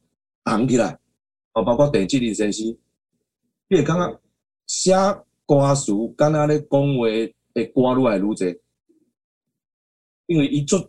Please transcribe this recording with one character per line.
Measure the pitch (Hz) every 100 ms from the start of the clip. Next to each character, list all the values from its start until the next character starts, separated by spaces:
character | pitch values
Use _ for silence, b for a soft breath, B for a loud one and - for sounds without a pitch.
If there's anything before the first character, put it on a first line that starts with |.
| _ _ _ _ -
红 | 104 131
起 | 123
来， | 110 - _ _ _ _ _
哦， | -
包 | - 131
括 | 143
郑 | 104 95
志 | 139
林 | 117
先 | 101 104
生， | 98 110 117 _ _ _ _ _ _ _ _ -
你 | 180
会 |
感 | 147 170
觉 | 175 - _ _ _ _ -
写 | - 185 190 196 196 _ _ -
歌 | 143 139 139
词 | - 101 113 -
敢 | 151
若 | 151 151
咧 | 151
讲 | -
话 | 143 143 135 113
诶 | 110 110 _ _ 117 113
歌 | - 127 127
愈 | 123
来 | 98
愈 | 101
侪， | 110 92 85 _ _ _ _ _ _ _ _ _ _ _ _ _ _ _ _ -
因 | 165
为 | 139
伊 | 147
足 | 143 190